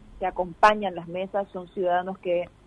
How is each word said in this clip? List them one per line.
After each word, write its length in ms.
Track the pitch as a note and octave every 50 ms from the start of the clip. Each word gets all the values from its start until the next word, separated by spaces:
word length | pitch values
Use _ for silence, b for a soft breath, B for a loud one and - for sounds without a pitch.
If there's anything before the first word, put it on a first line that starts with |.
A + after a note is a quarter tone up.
| - - - -
que 60 | G3
acompañan 720 | F#3 F3+ - F#3 F3+ E3 - - G#3+ G#3+ G#3+ G#3 F#3+ F3+
las 120 | E3+ E3+ E3+
mesas, 400 | E3+ F3+ F#3 F#3+ - G3+ G3 G3
son 160 | - F#3+ F3+ E3+
ciudadanos 480 | - G3+ F#3 F3+ F3 F3+ F3+ F#3 F#3+ G3
que, 280 | - F#3 F3 F3 F3 - - - -